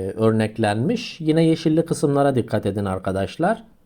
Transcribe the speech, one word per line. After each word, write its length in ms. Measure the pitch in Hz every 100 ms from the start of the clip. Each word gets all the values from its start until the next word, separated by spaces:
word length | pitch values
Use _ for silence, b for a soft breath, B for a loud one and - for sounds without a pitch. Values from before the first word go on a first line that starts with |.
| 95 98
örneklenmiş. 1040 | 110 110 107 110 104 107 143 247 - -
Yine 240 | 156 156
yeşilli 400 | 160 160 165 160
kısımlara 500 | 160 156 147 143 143
dikkat 320 | 127 - 107 104
edin 180 | 101
arkadaşlar. 800 | 101 92 98 95 95 - 175 220 - _